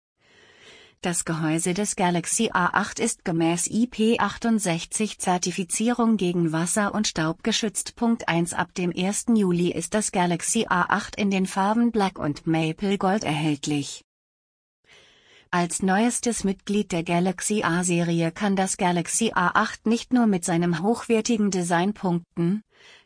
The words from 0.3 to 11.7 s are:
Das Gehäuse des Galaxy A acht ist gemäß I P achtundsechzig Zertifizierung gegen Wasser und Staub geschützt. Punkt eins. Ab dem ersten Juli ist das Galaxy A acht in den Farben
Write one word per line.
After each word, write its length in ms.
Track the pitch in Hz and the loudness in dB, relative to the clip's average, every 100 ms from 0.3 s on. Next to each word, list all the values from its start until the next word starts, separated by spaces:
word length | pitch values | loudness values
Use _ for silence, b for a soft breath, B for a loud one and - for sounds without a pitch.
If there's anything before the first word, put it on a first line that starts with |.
| B B B B B B B | B B B B B B B
Das 220 | 180 170 | -4 -4
Gehäuse 480 | - 160 160 160 180 | -4 -2 0 0 0
des 240 | 180 208 - | -2 -2 0
Galaxy 540 | 180 175 - - 226 | 0 0 -2 -2 0
A 140 | 190 175 | 0 0
acht 340 | - 208 - | 0 -2 -2
ist 240 | 233 - | -4 -2
gemäß 440 | 190 165 165 170 - | -2 0 2 0 0
I 180 | 208 247 | 0 0
P 320 | - 220 - | 2 2 2
achtundsechzig 960 | 202 - 233 220 185 165 - - 214 - | 0 -2 0 0 0 -2 -4 -4 -4 -2
Zertifizierung 1000 | 190 180 180 202 175 - 226 240 226 214 | -2 0 0 -4 -4 0 0 2 2 2
gegen 340 | 180 175 165 | 2 2 2
Wasser 420 | 160 175 220 202 | 0 0 0 0
und 140 | 208 214 | 0 -2
Staub 340 | - 160 165 | 0 -2 -2
geschützt. 540 | 226 - 214 - - - | -2 -2 -2 -4 -8 -2
Punkt 320 | 233 226 - | 0 0 0
eins. 260 | 165 170 | 0 0
Ab 200 | - 175 | -2 -6
dem 180 | - 180 | -2 -4
ersten 420 | 175 185 202 - | -2 -2 -2 2
Juli 380 | 220 185 175 175 | 2 4 2 0
ist 220 | - - | -2 -2
das 180 | 214 - | -2 0
Galaxy 540 | 196 175 170 - 233 - | 0 0 0 -2 -2 0
A 140 | 180 | 0
acht 340 | 175 196 - - | 0 -2 -4 -2
in 140 | 202 | 0
den 160 | 190 185 | 0 0
Farben 440 | 196 196 | 0 2